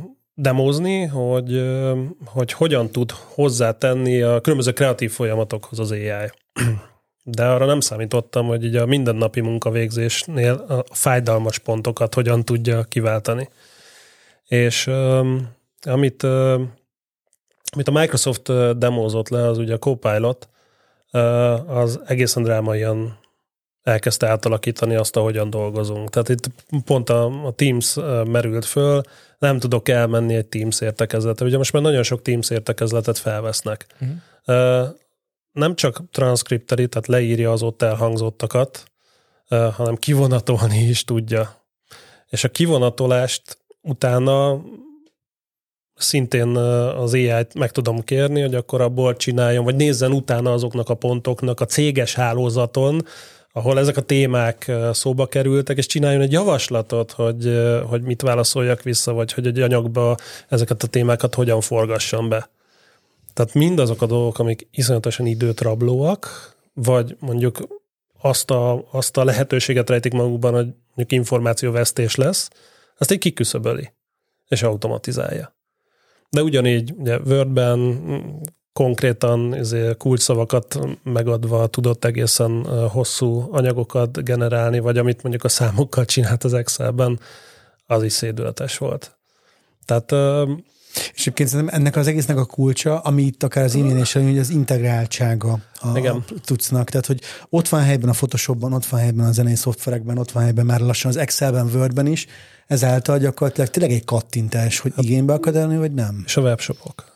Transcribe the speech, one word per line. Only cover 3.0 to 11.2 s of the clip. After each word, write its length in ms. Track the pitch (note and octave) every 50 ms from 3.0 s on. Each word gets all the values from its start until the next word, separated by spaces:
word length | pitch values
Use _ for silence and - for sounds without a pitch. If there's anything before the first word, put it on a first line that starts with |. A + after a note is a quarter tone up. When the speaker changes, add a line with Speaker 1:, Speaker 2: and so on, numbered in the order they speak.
| B2 A#2
Speaker 1:
hozzátenni 1080 | - - - - - - C#3+ C#3+ A#2+ A#2+ A#2+ A2+ A2 - - C3 B2+ B2+ B2+ B2+ B2 B2 A#2+
a 180 | A#2+ A#2+ A#2
különböző 320 | - - D#3 C3+ B2 B2 A#2+
kreatív 380 | - C#3+ C3 A#2+ - B2 A2 -
folyamatokhoz 640 | - B2 A2 A2 A2 A2 G#2 A#2 G#2+ - - - A2
az 120 | A2 G#2
A 60 | G#2+
I. 340 | G#2 G#2 G#2 G#2 G#2 G#2+ G#2 - _ _ _ -
<clears throat> 100 | - A#2+ A#2 A2 G2+ - - _ _ _ _ _ _ -
De 180 | C3 A2+ A2+ A#2+
arra 220 | B2+ B2+ B2 C3+
nem 140 | C#3 D3 D3
számítottam, 680 | - - - G#2+ A2+ G#2+ B2+ A#2+ A#2 - - B2 A#2+
hogy 180 | A#2+ A#2 A#2 A2+
így 120 | A#2 A2+
a 100 | A#2+ A#2
mindennapi 540 | B2 C#3 C#3+ C3 A#2+ A2+ A2 A2+ A2 - B2
munkavégzésnél 1120 | A2+ A2+ A#2 A#2 - A#2 A2 A#2 A2+ A2 A2+ A#2 A#2 A#2 - - - - D#3+ C3+ A#2+ A#2+ B2
a 300 | - - G#3+ C#3 B2 B2+ - -
fájdalmas 640 | - - C#3+ B2+ B2